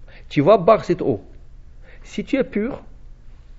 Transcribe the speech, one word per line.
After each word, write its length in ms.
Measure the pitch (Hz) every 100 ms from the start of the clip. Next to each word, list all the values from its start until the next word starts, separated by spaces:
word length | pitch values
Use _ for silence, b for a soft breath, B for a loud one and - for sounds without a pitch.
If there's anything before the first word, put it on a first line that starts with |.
| b b -
Tu 140 | -
vas 160 | 143 220
boire 260 | 175 214
cette 200 | - 175
eau. 180 | - 107 - - - - - - b b
Si 220 | - -
tu 140 | 196 269
es 60 |
pur, 380 | - 208 220 - - - - - - - -